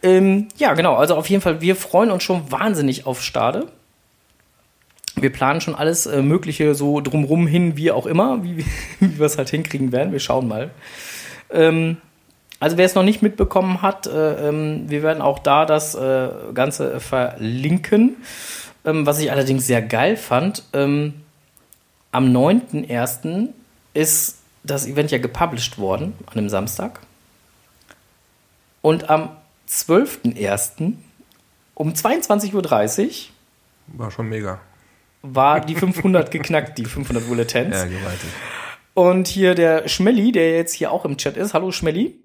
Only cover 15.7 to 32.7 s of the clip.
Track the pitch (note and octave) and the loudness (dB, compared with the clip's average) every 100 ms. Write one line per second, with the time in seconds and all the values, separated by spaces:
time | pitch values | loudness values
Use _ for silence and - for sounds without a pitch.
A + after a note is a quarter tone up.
15.7 | D3+ D3+ - C3 C3 B2+ - G#2+ A#2+ C3+ | 2 0 -4 0 0 -2 -8 -8 -2 -2
16.7 | D3 C#3 B2+ - C3 B2 - A2 B2 C#3+ | 0 -4 -6 -4 -2 -2 -4 -6 -4 0
17.7 | F3+ - G#3+ A#3+ - - - - - - | -2 2 4 4 2 -16 -16 -14 -14 -16
18.7 | - D#3 D#3 C#3+ D3 D3 C#3 C3+ C3+ B2+ | -8 -2 0 0 0 0 0 0 0 2
19.7 | A#2+ A2 A2+ D3+ A3 - B2 F3+ - - | 0 0 0 0 0 0 0 0 -4 -6
20.7 | C#3 C#3 C#3+ D3+ D3 - _ _ _ _ | -2 0 0 -2 -8 -20 _ _ _ _
21.7 | _ _ _ _ B2 C3 B2 C#3+ A3 - | _ _ _ _ 2 4 4 4 2 0
22.7 | D3+ - A#2+ B2 - D#3 F3+ B3+ - _ | -8 -4 -4 -4 -4 -6 -4 -4 -8 _
23.7 | _ _ D3 D#3 - - - _ _ C#3+ | _ _ -2 0 0 -2 -8 _ _ -6
24.7 | C#3 C3+ C#3 D3+ C3 B2 - E3+ B2 A#2 | -6 -4 -2 0 0 -2 -2 -2 -2 -8
25.7 | - G2 F#2+ E3+ A3+ - A2+ G#2 G2+ G#2 | -4 -2 -2 -4 -10 -8 -4 -2 -2 -4
26.7 | - G#3 - - _ _ _ _ _ _ | -6 -8 -10 -20 _ _ _ _ _ _
27.7 | _ _ - _ _ _ _ _ _ _ | _ _ -20 _ _ _ _ _ _ _
28.7 | _ D3+ E3 - D#3 E3 - _ _ - | _ 0 0 2 0 0 -14 _ _ -8
29.7 | - - F3 C#4 - B2 G#2+ G2+ G2+ - | -8 2 2 2 -2 -4 -2 -4 -2 -4
30.7 | - E3 A#3+ - _ _ _ _ _ _ | -4 -6 -6 -12 _ _ _ _ _ _
31.7 | - D#3 D#3 - D#4+ - G#3 G#3 G3+ F3+ | -6 -4 -2 0 0 0 -2 0 -4 0